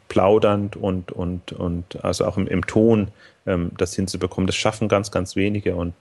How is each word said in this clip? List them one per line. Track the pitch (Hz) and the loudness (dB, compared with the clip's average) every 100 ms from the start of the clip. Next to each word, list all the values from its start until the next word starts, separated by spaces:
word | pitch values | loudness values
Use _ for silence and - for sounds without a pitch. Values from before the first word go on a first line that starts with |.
| - | -2
plaudernd | 104 95 107 107 101 101 - | 4 6 6 6 2 -2 -4
und, | 98 92 - | -4 -4 -6
und, | - 90 90 - | -6 -4 -6 -8
und | - 90 87 87 - | -6 -4 -4 -8 -6
also | 95 85 - | -4 0 -2
auch | 95 | -2
im, | 95 | -2
im | 92 - | -2 0
Ton, | 110 113 110 101 - - _ - | 4 4 4 0 -8 -20 _ -4
ähm, | 90 87 - | -2 -2 -4
das | 92 - | -4 -2
hinzubekommen. | 92 92 95 - 95 | -4 -4 -4 -2 -2
Das | - | 0
schaffen | 107 - 107 | -2 0 2
ganz, | 101 101 | 2 2
ganz | 92 90 101 | -4 -2 0
wenige | 101 104 95 87 | 0 0 -2 -2
und | 87 - | -4 -4